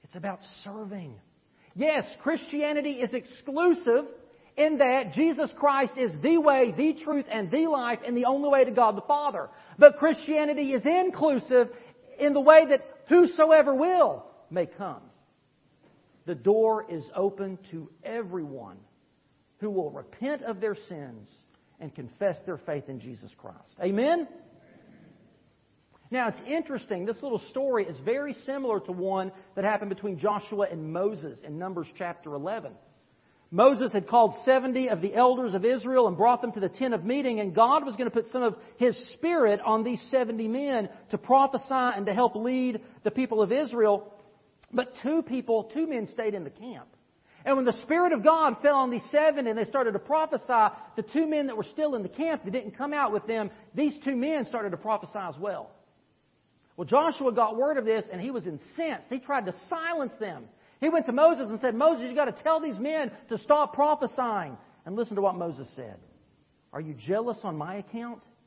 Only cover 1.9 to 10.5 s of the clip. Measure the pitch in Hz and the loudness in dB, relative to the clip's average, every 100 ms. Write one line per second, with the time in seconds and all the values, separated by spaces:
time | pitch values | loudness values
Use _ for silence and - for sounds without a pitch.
1.9 | 302 - - - 330 - 294 294 302 294 | 0 -4 -6 -4 -4 -4 -4 -2 -2 -4
2.9 | 269 240 247 - - - 277 349 349 254 | -4 -4 -6 -10 -18 -8 0 2 2 4
3.9 | 233 294 - - _ _ - 302 294 262 | 2 2 -12 -20 _ _ 0 2 4 4
4.9 | 262 233 156 320 277 302 - 285 269 262 | 4 0 0 0 2 -4 2 2 4 0
5.9 | - 247 156 233 330 302 277 247 170 302 | -2 -4 -2 2 4 4 4 2 2 -2
6.9 | 311 - 294 - 220 190 254 320 294 240 | -2 -4 -6 -4 -6 -4 -2 0 -2 -2
7.9 | 240 - 240 247 269 285 277 254 214 226 | -6 -4 -2 0 0 2 4 4 4 2
8.9 | 202 - 294 294 185 143 - - - 294 | 2 -2 0 0 -6 -10 -14 -20 10 10
9.9 | 294 311 294 - 302 302 | 10 0 0 -2 -2 0